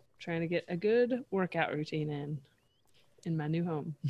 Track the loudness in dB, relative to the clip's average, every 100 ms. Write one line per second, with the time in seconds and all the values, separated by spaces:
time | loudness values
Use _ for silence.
0 | _ -14 -4 -2 2 0 0 0 4 4
1 | 4 0 0 0 0 2 0 0 -2 -2
2 | -2 -4 -4 -6 -8 _ _ _ _ _
3 | _ _ -4 -2 0 0 0 -2 -4 -2